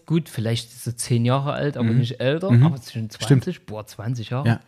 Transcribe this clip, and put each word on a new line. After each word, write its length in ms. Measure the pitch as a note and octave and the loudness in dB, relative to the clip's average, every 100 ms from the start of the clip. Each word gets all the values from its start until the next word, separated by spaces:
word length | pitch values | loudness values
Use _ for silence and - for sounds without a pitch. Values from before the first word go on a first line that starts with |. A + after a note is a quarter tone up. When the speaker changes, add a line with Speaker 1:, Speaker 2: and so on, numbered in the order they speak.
| - | -2
Speaker 1:
gut, 220 | E3 E3+ | -2 0
vielleicht 420 | - A2 A#2 - | -4 -2 -2 -4
ist 140 | - A#2+ | -10 -8
es 100 | A#2+ | -8
zehn 280 | - A#2+ | 0 2
Jahre 280 | A#2+ C3+ C#3+ | 2 2 0
alt, 240 | - C#3+ - | -2 -2 0
aber 140 | A2+ | 2
Speaker 2:
Mhm. 60 | A#2+ | 2
Speaker 1:
nicht 220 | A#2 - | 2 0
älter, 300 | B2 D#3+ F#3+ | 0 0 4
Speaker 2:
Mhm. 140 | A#2+ D#3 | 6 6
Speaker 1:
aber 100 | C#3 | 0
es 100 | - | -8
sind 260 | A#2 A2 | -10 -10
Speaker 2:
Stimmt. 300 | - - C3+ | -10 2 2
Speaker 1:
zwanzig, 200 | F#3 E3 - | 2 -8 -12
boah, 200 | G#2+ G#2+ | -14 -12
zwanzig 440 | - G#2+ B2 G#2 | -10 -8 -6 -6
Jahre, 180 | B2 A2+ | -2 0
Speaker 2:
Ja. 120 | A2+ | -2